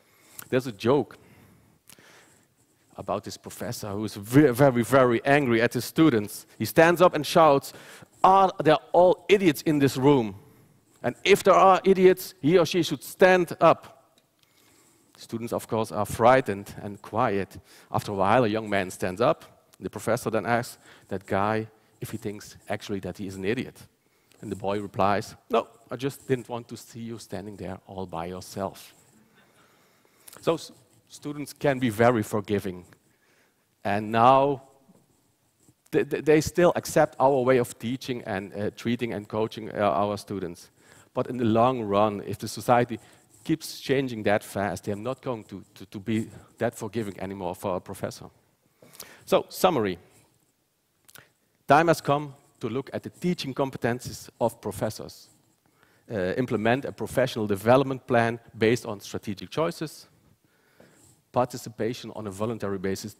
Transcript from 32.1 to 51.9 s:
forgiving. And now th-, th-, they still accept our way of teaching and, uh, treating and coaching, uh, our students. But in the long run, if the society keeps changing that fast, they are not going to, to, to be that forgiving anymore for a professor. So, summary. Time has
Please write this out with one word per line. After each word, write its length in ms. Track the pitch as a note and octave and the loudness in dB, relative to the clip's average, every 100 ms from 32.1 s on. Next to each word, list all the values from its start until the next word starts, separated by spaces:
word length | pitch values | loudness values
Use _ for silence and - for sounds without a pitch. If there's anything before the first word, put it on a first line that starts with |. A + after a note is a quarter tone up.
| B2 | 4
forgiving. 640 | G#2+ G#2+ G2 G2+ G2 F2+ F2 _ _ _ _ _ _ _ _ _ | -2 -4 -2 -4 -4 -12 -18 _ _ _ _ _ _ _ _ _
And 280 | G#2+ G2+ G#2+ | -4 -4 0
now 500 | A2+ A#2+ C3+ C#3 C3+ - _ _ _ _ _ _ _ _ _ _ _ _ | 4 6 6 4 -2 -10 _ _ _ _ _ _ _ _ _ _ _ _
th-, 160 | D3+ C#3+ | -2 0
th-, 160 | D3+ | -4
they 180 | C#3 D#3 | 4 4
still 300 | D3+ - F3 A2+ | 4 2 2 2
accept 400 | - - D3+ - | -2 0 0 2
our 220 | C3 C#3 | 2 2
way 140 | B2 C3 | 2 2
of 220 | A#2+ - | 0 -6
teaching 420 | A2+ B2+ - A#2+ - | -8 -8 -8 -10 -6
and, 260 | G2 G2 | -6 -6
uh, 160 | F2+ G#2 - | -8 -8 -6
treating 380 | A#2+ A#2+ A#2+ | -4 -4 -4
and 140 | G#2 G#2 | -8 -6
coaching, 440 | A2 A2 - G#2+ | -4 -4 -6 -10
uh, 80 | - | -2
our 380 | G#2 D2 G#2 G2+ | 0 2 0 -4
students. 520 | - G2+ F2+ F2 - _ _ - _ | -8 -8 -8 -10 -20 _ _ -20 _
But 140 | - B2 | -6 -6
in 100 | B2 | -2
the 80 | A#2+ | 2
long 360 | A2+ B2 C3 | 4 4 2
run, 400 | G#2+ G2+ G#2+ G2+ - | 0 2 2 0 -8
if 100 | G#2+ | -10
the 100 | A2 | -10
society 520 | - G#2 A#2+ B2 A2 - _ _ _ | -10 2 2 2 -6 -14 _ _ _
keeps 360 | - D#3 - - | -6 -6 -6 -14
changing 440 | - C#3 C3+ A2+ | -4 -2 -2 -4
that 200 | G#2 G#2 | 0 0
fast, 400 | - G#2 G2 F2 | -2 -6 -4 -6
they 80 | - | -8
are 120 | G2+ | -8
not 180 | A2 C3 | -8 -10
going 240 | - A#2 G2+ | -8 -10 -10
to, 180 | G2 F2 | -16 -18
to, 120 | - G2 | -20 -16
to 140 | G#2+ | -14
be 300 | F#2+ A2 G2+ - - _ | -4 -4 -4 -12 -20 _
that 180 | A2+ - | -6 -6
forgiving 440 | A2+ A#2+ G#2 F2 | -10 -8 -8 -10
anymore 360 | F#2 G2 F2 F#2 | -12 -8 -8 -6
for 220 | G#2 F2+ | -6 -6
a 20 | |
professor. 460 | - G2 G2+ - - _ _ _ _ _ - - - - - | -8 -10 -10 -10 -20 _ _ _ _ _ -20 -20 -20 -20 0
So, 200 | F#3 - | 0 0
summary. 480 | - F#3+ D#3 G#2 F2 _ _ _ _ _ _ _ _ _ _ _ - _ _ _ _ _ | 0 0 2 -2 -6 _ _ _ _ _ _ _ _ _ _ _ -20 _ _ _ _ _
Time 200 | C#3+ | 4
has 140 | E3+ | 6